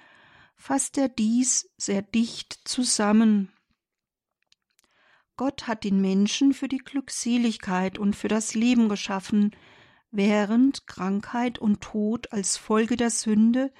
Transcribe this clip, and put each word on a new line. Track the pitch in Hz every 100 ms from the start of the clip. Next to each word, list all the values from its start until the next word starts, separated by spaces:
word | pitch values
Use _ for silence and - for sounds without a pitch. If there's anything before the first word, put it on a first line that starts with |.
| - - _ - _
fasst | _ - 269 - -
er | 262
dies | 247 220 240 254 - - _
sehr | - 196
dicht | 202 226 226 - - -
zusammen. | - - 247 - 208 214 220 208 190 _ _ _ _ _ _ _ _ _ _ _ _ _ _ _ _ _ _ -
Gott | 262 277 -
hat | 226
den | 208 196
Menschen | 190 190 208 - 277
für | 269 269
die | 269
Glückseligkeit | - 277 269 - 233 240 233 214 208 185 190 190
und | 202
für | 208 -
das | 214 214
Leben | 220 233 247 220
geschaffen, | 202 - 196 - 208 208 - - - - _ _
während | 208 202 208 202 226 269 - -
Krankheit | - 185 202 - 240 247 247
und | 214 202
Tod | - 214 208 233 -
als | 214 190 -
Folge | - 220 226 240
der | 233
Sünde | - 220 214 226 247 269 -